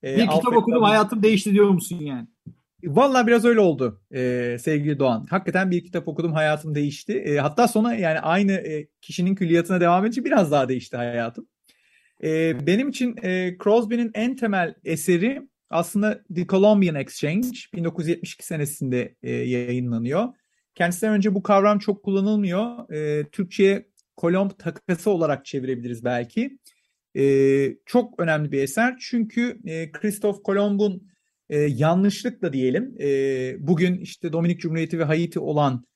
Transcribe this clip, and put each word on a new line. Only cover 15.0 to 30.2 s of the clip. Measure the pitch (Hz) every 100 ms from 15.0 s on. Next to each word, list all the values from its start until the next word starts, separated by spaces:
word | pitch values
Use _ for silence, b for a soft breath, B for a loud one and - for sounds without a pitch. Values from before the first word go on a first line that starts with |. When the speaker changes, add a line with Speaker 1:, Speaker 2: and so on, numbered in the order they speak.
| - 175 214 277 - _ _
Speaker 1:
aslında | 165 170 202 208 208 _
The | 175 180
Columbian | 190 202 208 185
Exchange, | 151 131 - 147 175 254 - -
bin | -
dokuz | 165 160
yüz | 156
yetmiş | 170 -
iki | - -
senesinde, | 165 147 - 135 123 - _
e, | 123
yayınlanıyor. | 120 123 123 123 123 123 117 117 151 247 - _ _ _
Kendisinden | _ 175 175 220
önce | 214 202
bu | 196
kavram | 196 202 202 208
çok | 208 202
kullanılmıyor. | - 196 196 214 202 175 233 240 233
E, | 156 151 151 151
Türkçe'ye | - 185 - 196 196 - _ _ -
Kolomb | 170 185 196 -
takası | 165 160 - 175 -
olarak | 190 160 135 -
çevirebiliriz | 143 127 127 120 120
belki. | 120 120 120 - 262 269 b b b _ _ -
E, | 139 135 135 135 139 - _
çok | 247 233 -
önemli | 165 156 147
bir | 139
eser | 135 175 240 247
çünkü, | - 240 220 - 240 233 -
e, | 160 165
Christoph | - 214 208